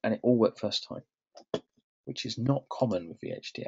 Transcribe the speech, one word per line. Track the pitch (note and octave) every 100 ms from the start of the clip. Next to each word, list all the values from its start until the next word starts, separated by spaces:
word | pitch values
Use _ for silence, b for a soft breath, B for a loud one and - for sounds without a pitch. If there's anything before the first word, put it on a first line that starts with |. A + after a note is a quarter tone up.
and | - G#2+
it |
all | A#2+ A#2+
worked | A2 -
first | - - -
time, | - - _ _ - - - - _ _ _ -
which | C3 A#2+
is | A2
not | B2 C#3 -
common | - A#2 F2+ E2+
with | -
V | -
H | - -
D | -